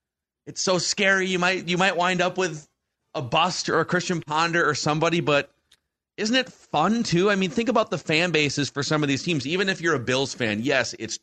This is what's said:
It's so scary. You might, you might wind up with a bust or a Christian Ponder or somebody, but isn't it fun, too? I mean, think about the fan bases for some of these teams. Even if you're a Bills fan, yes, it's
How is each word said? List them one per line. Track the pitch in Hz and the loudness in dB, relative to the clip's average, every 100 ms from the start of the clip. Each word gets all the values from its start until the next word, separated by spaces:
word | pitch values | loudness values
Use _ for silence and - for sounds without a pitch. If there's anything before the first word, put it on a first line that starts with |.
| _ _ _ _ - | _ _ _ _ -14
It's | 147 | -6
so | - 185 | 0 0
scary. | - - 190 190 185 | 0 0 2 2 0
You | 180 | 0
might, | 180 185 160 | 0 0 -2
you | 175 | 0
might | 190 175 | 2 2
wind | 175 180 | 0 2
up | 180 185 | 0 0
with | 185 151 - _ _ _ _ | -4 -4 -16 _ _ _ _
a | 156 | -10
bust | 123 160 175 - - | -2 0 2 0 0
or | 156 | 0
a | 156 | 0
Christian | 180 175 170 | -2 -2 -4
Ponder | 160 151 170 170 147 | -2 0 0 2 0
or | 139 | 0
somebody, | 156 151 165 165 | 0 0 2 2
but | 143 143 - _ _ _ _ _ _ - | 2 0 0 _ _ _ _ _ _ -6
isn't | 220 254 | 0 0
it | 254 | 0
fun, | - - 147 175 226 | -6 -4 0 2 2
too? | 226 170 202 | 2 2 4
I | 196 | 2
mean, | 190 | 0
think | 233 226 | 0 0
about | 165 165 | 2 0
the | 165 | -2
fan | - 156 180 | 0 0 2
bases | 156 143 - 135 | 2 2 0 -2
for | 139 | -2
some | 135 156 | -2 0
of | 147 | 2
these | 135 | 0
teams. | 165 160 123 | 0 -2 -2
Even | 180 196 | -2 -2
if | 185 | -2
you're | 165 143 | -2 -2
a | |
Bills | 113 127 135 | 0 -2 -2
fan, | - 117 104 | -2 -2 -2
yes, | 123 135 113 - | 0 0 -2 -6
it's | 110 - | -10 -10